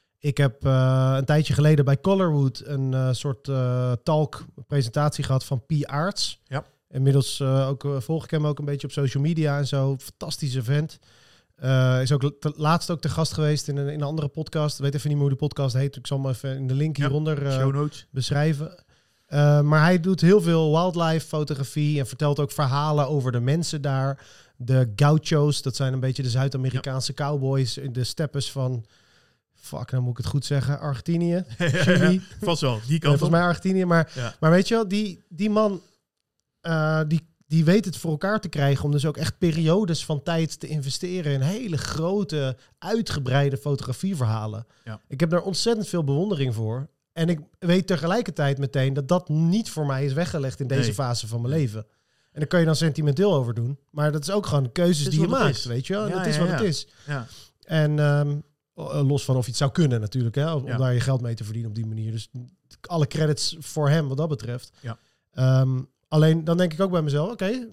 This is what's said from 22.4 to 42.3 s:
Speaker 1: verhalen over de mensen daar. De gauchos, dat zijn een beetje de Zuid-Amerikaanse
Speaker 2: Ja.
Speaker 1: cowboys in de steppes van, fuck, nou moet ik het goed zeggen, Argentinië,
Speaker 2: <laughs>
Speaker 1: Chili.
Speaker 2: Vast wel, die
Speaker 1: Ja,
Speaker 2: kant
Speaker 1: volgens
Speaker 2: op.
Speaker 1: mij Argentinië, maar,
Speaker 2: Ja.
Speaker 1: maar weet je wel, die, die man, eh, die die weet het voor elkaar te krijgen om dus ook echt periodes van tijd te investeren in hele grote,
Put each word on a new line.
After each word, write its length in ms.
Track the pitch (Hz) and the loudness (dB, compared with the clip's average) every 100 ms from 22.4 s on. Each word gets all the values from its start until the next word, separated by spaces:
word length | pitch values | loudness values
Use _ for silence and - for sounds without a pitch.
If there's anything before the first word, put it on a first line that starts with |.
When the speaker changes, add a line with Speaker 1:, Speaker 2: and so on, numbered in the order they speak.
| 143 | -2
Speaker 1:
verhalen 560 | - 139 139 151 147 139 | -2 0 0 2 2 2
over 240 | 151 127 | 0 0
de 80 | 120 | 0
mensen 420 | 123 165 160 151 | 0 0 -2 -4
daar. 440 | 139 135 135 135 - - _ - | -2 -2 -2 -4 -12 -20 _ -10
De 340 | 123 131 120 101 | 0 2 2 4
gauchos, 680 | 147 156 - 156 147 143 | 4 4 2 2 2 0
dat 140 | 131 - | -4 -4
zijn 180 | 135 | -2
een 60 | 131 | -2
beetje 240 | 131 131 | -2 -2
de 60 | 127 | -2
Zuid-Amerikaanse 840 | 123 135 135 131 - 139 131 - 135 | 0 0 -2 -2 -4 -4 -6 -6 -4
Speaker 2:
Ja. 100 | 143 | -4
Speaker 1:
cowboys 500 | 147 131 135 123 - | -2 0 0 -2 -4
in 160 | 135 | -6
de 100 | 120 | -4
steppes 480 | 120 - 147 143 - | -4 -4 -4 -4 -6
van, 340 | 135 127 127 - _ _ _ _ _ _ _ | -4 -4 -4 -8 _ _ _ _ _ _ _
fuck, 360 | - 143 - | -14 -12 -4
nou 120 | 131 | -2
moet 80 | 123 | -2
ik 60 | 117 | -4
het 80 | - | -4
goed 180 | 143 - | -4 -2
zeggen, 340 | 143 120 143 | -2 0 -2
Argentinië, 640 | 151 131 - 170 170 175 180 | -4 -6 -2 0 0 0 -4
Speaker 2:
<laughs> 100 | - | -4
Speaker 1:
Chili. 640 | 170 180 170 175 180 185 - - | 0 2 4 6 6 2 -2 -6
Speaker 2:
Vast 200 | 202 165 | -2 0
wel, 180 | 135 110 117 | 0 -2 -2
die 80 | |
Speaker 1:
Ja, 60 | 160 | 0
Speaker 2:
kant 20 | |
Speaker 1:
volgens 200 | 143 147 | 4 4
Speaker 2:
op. 80 | 151 | 4
Speaker 1:
mij 100 | 165 | 4
Argentinië, 440 | 175 170 190 190 180 | 2 0 0 0 2
maar, 260 | 165 156 131 | 2 2 -4
Speaker 2:
Ja. 200 | 120 - | -8 0
Speaker 1:
maar 120 | 160 | 4
weet 160 | 175 185 | 4 4
je 60 | 226 | 0
wel, 120 | 208 | 0
die, 360 | 202 208 170 _ | -2 -2 -6 _
die 200 | 160 214 | -4 0
man, 320 | 208 214 185 - _ _ _ _ _ _ _ | 2 2 -2 -10 _ _ _ _ _ _ _
eh, 400 | 170 160 156 156 156 | -4 0 2 0 2
die 200 | 160 - _ - | 0 -2 _ -2
die 160 | 160 160 | 2 6
weet 200 | 208 196 | 4 2
het 120 | - | -4
voor 140 | 165 | -4
elkaar 300 | 151 190 214 | -2 0 -2
te 80 | 170 | -2
krijgen 340 | 147 139 139 147 | 0 2 2 2
om 60 | |
dus 140 | 147 151 | 0 0
ook 120 | - | -2
echt 200 | 160 - | -4 0
periodes 680 | 175 160 160 185 190 156 - | 0 2 2 2 2 -2 -4
van 180 | 147 | -4
tijd 360 | 170 165 160 - | -2 -2 -2 -4
te 80 | 139 | -8
investeren 640 | 151 139 - 180 185 151 | -6 -4 -6 -6 -4 -2
in 80 | 135 | 0
hele 360 | 139 214 233 156 | 0 -2 -4 -4
grote, 800 | - 151 165 202 196 | -4 -2 -2 -2 -2